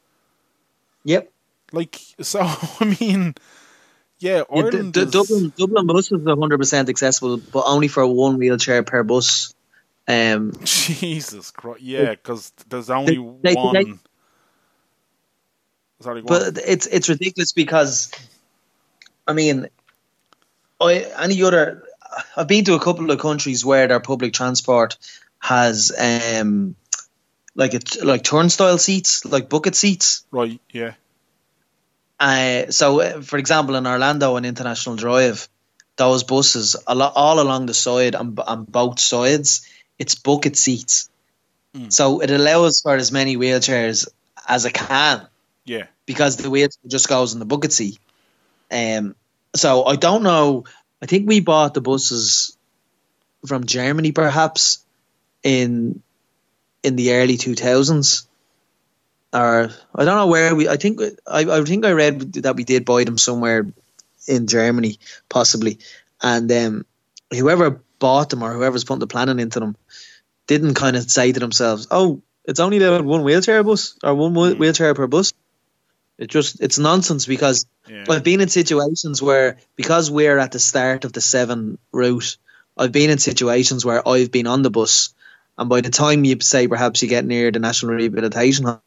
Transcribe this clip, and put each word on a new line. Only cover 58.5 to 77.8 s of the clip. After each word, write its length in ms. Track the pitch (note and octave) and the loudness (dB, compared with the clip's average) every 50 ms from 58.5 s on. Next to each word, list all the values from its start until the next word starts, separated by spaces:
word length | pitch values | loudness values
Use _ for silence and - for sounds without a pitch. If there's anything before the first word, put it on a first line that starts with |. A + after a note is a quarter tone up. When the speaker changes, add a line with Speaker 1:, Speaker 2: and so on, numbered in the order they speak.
| _ _ _ _ _ _ _ _ _ _ _ _ _ _ _ _ | _ _ _ _ _ _ _ _ _ _ _ _ _ _ _ _
Speaker 1:
Or 380 | - A#2+ A#2+ A#2 A#2 A#2 A#2 A2 A2+ - _ _ - | -2 0 2 2 2 2 0 0 -6 -14 _ _ -2
I 120 | - C#3+ | 0 2
don't 120 | E3+ G3+ | 2 2
know 80 | G#3 G3+ | 4 4
where 280 | F3 E3+ D#3+ E3 E3 E3 | 4 4 4 4 2 2
we, 120 | D#3 D#3 | 2 0
I 100 | - D3 | 0 0
think, 240 | D3 - G#3 A3 - G#2+ - - - _ | 0 0 -2 -2 -2 -4 -6 -6 -10 _
I, 140 | - - D#3 D#3 E3+ D#3+ D#3 | -4 -2 -2 0 2 2 0
I 40 | D3 | 0
think 220 | D3 F#3 G#3+ A3 | 0 0 0 2
I 60 | G3+ | 2
read 420 | F3 D#3 D3+ D3 C#3+ C3+ C3 - - | 2 4 2 2 0 -2 -8 -10 -8
that 220 | C#3 B2+ C3+ B2+ | -4 -4 -2 -2
we 80 | B2+ A#2+ | -2 -2
did 200 | B2+ C3 B2+ B2 | 0 0 0 2
buy 200 | B2 A#2+ B2 B2 | 2 2 2 2
them 160 | A#2 A#2 A2+ | 0 0 0
somewhere 480 | - B2 A#2+ A#2+ A#2 A#2 A2+ A2 G#2 G2 - _ _ _ _ - _ _ _ _ - | 0 0 0 -2 -2 0 0 0 -2 -4 -8 _ _ _ _ -20 _ _ _ _ -4
in 200 | - C3+ A#2+ A#2 | -2 -2 0 0
Germany, 500 | G#2+ A#2 A#2 A2+ A#2+ A#2+ A#2+ A2+ G#2+ G#2 - _ - - - _ _ | 0 0 2 2 2 2 0 -2 -2 -4 -8 _ -20 -20 -20 _ _
possibly. 480 | - B2+ A#2 - - A2 A2 G#2+ - - - - - - _ _ _ _ | -2 0 2 2 2 0 0 -2 -4 -6 -12 -20 -20 -20 _ _ _ _
And, 300 | - B2 A#2 A#2 A#2 A#2 | -2 0 0 0 0 2
um, 340 | A#2+ A#2+ A#2 A2 G#2+ G#2 - - _ _ _ _ _ - _ _ | 2 2 0 0 -2 -6 -8 -12 _ _ _ _ _ -20 _ _
whoever 480 | C3 B2 C3 D3+ F3+ F3 E3+ D3 - - - _ _ _ | -2 0 2 2 4 4 2 2 0 -4 -10 _ _ _
bought 320 | C3+ C3 C3 C#3+ D3+ C#3+ | 0 2 4 2 2 0
them 100 | C#3+ A#2+ | -4 -6
or 120 | A2+ A2+ A#2+ | -6 -6 -4
whoever's 300 | A#2+ B2+ C3 B2+ B2 B2 | -2 -2 -2 -2 -2 -4
putting 140 | - C3+ C3 | -6 -6 -6
the 60 | A#2 | -6
planning 320 | G#2+ - A#2+ B2+ C3+ C3 B2 | -6 -4 -2 -2 0 0 -2
into 200 | A#2 A#2 A#2+ A#2+ | -2 -4 -4 -6
them 160 | A2 G#2+ G#2 - _ _ - - - - - _ _ _ _ _ _ | -6 -6 -8 -10 _ _ -20 -20 -20 -20 -20 _ _ _ _ _ _
didn't 260 | - D3 D3 D#3 D3+ B2+ | -2 0 2 2 0 0
kind 220 | A2+ C#3 C3 B2+ | 0 0 0 0
of 160 | B2 A2 - | -2 -2 0
say 200 | - C3+ B2 B2+ | 0 2 2 2
to 80 | B2+ B2 | 2 0
themselves, 480 | B2 A#2 A2+ - A#2+ A2+ A2 G#2+ - - | -4 -4 -2 0 0 0 -2 -4 -4 -2
"Oh, 320 | E3 F#3 F#3+ F3 C#3 - - _ _ _ _ | 2 2 2 2 0 -2 -8 _ _ _ _
it's 140 | - C3+ E3 | -6 -2 0
only 220 | F3 F#3+ G#3 G3+ | 0 2 2 4
allowed 240 | F#3+ F3+ F3 F3 D3 | 4 4 4 2 2
one 180 | C#3 D#3 D#3+ C#3+ | 0 0 0 2
wheelchair 400 | C#3 D#3 F#3 F#3+ A3+ A3 A3 G#3 | 4 2 4 4 4 4 4 4
bus 320 | A3 G#3+ - - - - _ - | 2 0 0 -2 -6 -10 _ -2
or 120 | C#3+ C#3+ | 0 2
one 180 | C#3+ D#3 E3+ E3+ | 2 2 2 2
wheel-, 220 | E3+ F3 F3+ - | 2 2 2 2
Speaker 2:
Mm. 20 | - | 2
Speaker 1:
wheelchair 360 | D#3 D#3+ D#3 E3 E3 D3+ C#3+ | 2 2 2 2 2 2 2
per 100 | C#3 C3+ | 0 0
bus." 260 | B2 C#3+ F3+ G3 - - _ _ _ _ _ _ _ _ _ _ _ _ _ _ _ _ | 0 0 0 0 0 -4 _ _ _ _ _ _ _ _ _ _ _ _ _ _ _ _
It 100 | - - G#2+ | -16 -12 -2
just, 300 | - D3+ C#3 - - - | -2 0 0 -2 -4 -4
it's 180 | - C3+ - D3 | -4 -2 0 0
nonsense 460 | D3 D#3 F3+ F#3+ F3+ - D#3+ C#3 - | 2 2 2 2 2 0 -2 -2 -2
because 400 | - C3 - D3 C3+ C3 - - - _ _ | -4 -2 0 0 0 0 0 -4 -6 _ _